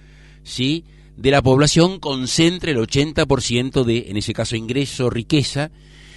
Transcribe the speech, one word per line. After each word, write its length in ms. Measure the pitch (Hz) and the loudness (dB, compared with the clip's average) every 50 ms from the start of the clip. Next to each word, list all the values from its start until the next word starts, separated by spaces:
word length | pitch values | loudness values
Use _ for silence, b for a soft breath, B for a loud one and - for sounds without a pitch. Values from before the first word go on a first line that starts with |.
| b b b b b b b b b | b b b b b b b b b
¿sí?, 400 | - - - 123 135 156 165 - b b b b b b | -14 -6 -4 -2 -2 -2 -4 -6 b b b b b b
de 140 | - 101 135 | -2 0 2
la 140 | 139 139 120 | 4 4 4
población 560 | 131 131 131 151 147 - 165 165 180 190 180 | 4 4 6 4 4 6 4 4 4 2 -4
concentre 720 | - 151 135 131 127 120 - - 160 170 180 180 165 170 | -6 -6 -6 -4 -4 -2 0 2 2 2 0 -2 -4 -2
el 80 | 147 117 | -2 -2
ochenta 480 | 113 107 - 139 143 160 147 - 156 131 | -2 0 0 0 0 0 0 -2 0 2
por 160 | 139 127 110 | 0 0 0
ciento 400 | - 117 120 127 131 - 139 127 | -2 -2 -2 -2 0 0 0 0
de, 220 | 117 113 120 110 - | 2 0 -2 -2 -4
en 80 | 98 104 | -6 -6
ese 160 | - - 104 | -4 -4 -4
caso, 220 | - 117 - 120 | -4 -4 -4 -4
ingreso, 560 | 113 113 110 123 139 139 123 - - 127 120 | -6 -4 -4 -4 -4 -4 -4 -4 -4 -2 -2
riqueza, 600 | 110 120 110 - 156 151 127 - - 139 151 160 B B B B B B B B B | -2 -4 -2 0 0 0 2 0 -4 -6 -6 -8 B B B B B B B B B